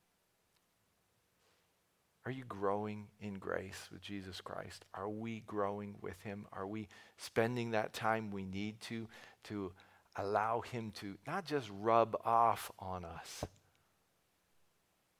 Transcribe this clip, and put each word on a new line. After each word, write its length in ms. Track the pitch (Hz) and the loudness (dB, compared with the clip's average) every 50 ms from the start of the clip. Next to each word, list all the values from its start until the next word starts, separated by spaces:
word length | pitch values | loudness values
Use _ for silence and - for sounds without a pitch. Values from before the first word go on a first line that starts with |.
| _ _ _ _ _ _ _ _ _ _ _ _ _ _ _ _ _ _ _ _ _ _ _ _ _ _ _ _ _ _ _ _ _ _ _ _ _ _ _ _ _ _ _ _ - | _ _ _ _ _ _ _ _ _ _ _ _ _ _ _ _ _ _ _ _ _ _ _ _ _ _ _ _ _ _ _ _ _ _ _ _ _ _ _ _ _ _ _ _ -6
Are 60 | 113 | -4
you 140 | 131 131 127 | -4 -4 -6
growing 640 | 120 101 98 101 98 98 104 107 107 104 107 104 - - - | -8 -4 0 4 4 4 4 2 0 -4 -6 -8 -12 -12 -8
in 140 | 104 104 98 | -8 -6 -6
grace 540 | 95 95 92 87 87 92 95 92 - - - - | -4 -2 -2 -2 0 -2 -4 -8 -12 -12 -12 -14
with 80 | 92 | -14
Jesus 400 | 95 - 101 101 95 95 90 - | -10 -8 -8 -6 -6 -8 -10 -10
Christ? 440 | - - - 98 104 104 95 - - - - | -10 -8 -8 -8 -8 -8 -10 -14 -14 -12 -8
Are 140 | 92 95 104 | -4 -4 -4
we 320 | 107 107 113 113 113 110 | -2 -4 -4 -4 -6 -6
growing 560 | 110 - 107 104 101 98 101 104 104 101 104 - | -8 -4 0 2 2 2 2 -2 -4 -8 -10 -8
with 180 | - 98 95 - - | -8 -8 -8 -8 -8
him? 240 | 110 101 101 104 - - | -8 -8 -8 -8 -10 -8
Are 160 | 98 95 98 | -8 -6 -4
we 180 | 107 110 110 - - - - - - - | -4 -6 -6 -8 -12 -18 -20 -20 -16 -14
spending 540 | - - - 120 113 117 123 120 117 117 113 | -14 0 4 4 4 6 4 0 0 2 2
that 200 | 107 107 - - | 2 2 2 -2
time 380 | - 117 110 110 113 110 104 | 0 2 4 4 4 2 -2
we 140 | 101 98 95 | -4 -4 -4
need 360 | 95 95 98 101 107 107 113 - | -4 -4 -2 -4 -4 -4 -8 -8
to, 260 | - 120 113 113 107 - - - - - _ - | -6 -6 -6 -6 -8 -10 -16 -20 -20 -20 _ -10
to 280 | - 110 104 98 92 90 - - - - - _ _ _ | -6 -4 -4 -4 -4 -6 -10 -16 -20 -20 -20 _ _ _
allow 440 | - 98 98 104 104 104 113 117 120 | -2 0 2 4 4 4 4 2 0
him 320 | 107 - - 120 113 107 98 - | 0 -2 -4 -4 -4 -4 -6 -8
to 180 | 107 101 95 - - | -8 -8 -8 -8 -6
not 180 | - 156 190 185 | -4 -4 -4 -2
just 240 | 147 151 143 123 104 101 98 | 0 0 0 0 -2 -4 0
rub 360 | 104 113 117 117 117 113 110 - - | 4 6 8 8 8 6 4 2 2
off 460 | 117 117 113 117 113 104 - - - - - | 4 6 8 8 8 6 4 0 -6 -8 -8
on 260 | 98 95 92 90 87 | -6 -6 -4 -6 -6
us? 400 | 82 85 82 - - - - - - - - _ _ _ _ _ _ _ _ _ _ _ _ _ _ _ _ _ _ _ _ _ _ _ _ _ _ _ _ _ _ _ _ | -8 -10 -10 -12 -12 -8 -8 -8 -8 -8 -14 _ _ _ _ _ _ _ _ _ _ _ _ _ _ _ _ _ _ _ _ _ _ _ _ _ _ _ _ _ _ _ _